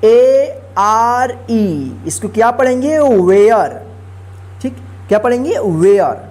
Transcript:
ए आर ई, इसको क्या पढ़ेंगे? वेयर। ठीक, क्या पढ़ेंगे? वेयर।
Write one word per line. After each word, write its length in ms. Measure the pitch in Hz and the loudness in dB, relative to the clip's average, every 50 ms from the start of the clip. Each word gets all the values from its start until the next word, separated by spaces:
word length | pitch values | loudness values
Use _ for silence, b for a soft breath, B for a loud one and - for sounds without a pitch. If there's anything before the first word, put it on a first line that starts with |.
| - | 4
ए 580 | 214 233 240 247 262 269 269 277 - - - - - - - | 4 4 4 4 4 4 2 0 -2 -6 -14 -16 -12 -4 -2
आर 580 | 196 208 220 220 226 233 240 247 254 254 247 - - - | 0 0 2 2 2 0 0 0 -2 -2 -4 -8 -8 -4
ई, 420 | 233 226 214 196 165 147 139 131 127 95 - | -2 -2 0 -2 -2 -4 -8 -10 -12 -12 -10
इसको 220 | - 160 - - 202 | -10 -10 -8 -8 -8
क्या 220 | - 214 220 233 | -2 0 0 0
पढ़ेंगे? 480 | 240 233 262 262 254 254 254 285 311 311 | 0 0 0 0 0 -2 -2 -2 0 0
वेयर। 840 | 294 277 247 196 180 175 190 202 202 214 233 214 175 143 - - - - - - - - - - - - - - - - - - | 2 2 2 2 2 2 4 4 4 4 4 2 0 -2 -6 -12 -18 -18 -20 -20 -20 -20 -20 -20 -20 -20 -20 -20 -20 -20 -20 -10
ठीक, 140 | - 254 - - - - - - - - | -10 -10 -10 -10 -20 -20 -20 -20 -6 -2
क्या 100 | 196 214 | -2 0
पढ़ेंगे? 400 | 214 247 240 247 254 302 415 - | 0 0 -2 -2 -2 -4 -4 -4
वेयर। 680 | - 208 175 156 165 190 202 202 180 139 113 98 92 - | -2 -4 -2 2 2 4 4 4 2 0 -2 -6 -10 -18